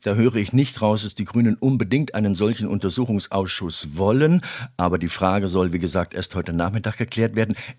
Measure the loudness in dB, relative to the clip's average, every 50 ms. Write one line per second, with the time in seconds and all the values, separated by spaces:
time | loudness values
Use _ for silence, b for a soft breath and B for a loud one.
0 | -4 0 2 4 4 4 4 2 0 2 2 2 2 2 0 0 2 2 2 0
1 | -2 -6 -6 -6 -8 -2 2 2 4 4 2 2 2 0 2 2 0 0 0 0
2 | 0 -2 -2 0 0 0 2 2 2 0 0 0 -2 -2 -2 -2 -2 -2 -2 -2
3 | -2 0 -2 -2 -2 -4 -4 -4 -4 -4 -4 -6 -6 -8 -8 -8 -10 -10 -4 0
4 | 2 2 4 4 4 4 4 4 B B B B B B -4 -2 0 0 2 0
5 | -2 -4 -2 0 2 2 2 2 0 0 2 0 0 0 0 -2 -2 -2 0 -2
6 | -2 -2 -6 -8 -10 -6 -6 -6 -4 -4 -2 -2 -2 0 -2 -2 -4 -4 -4 -4
7 | -6 -4 -2 0 0 0 2 0 0 0 -2 B B B B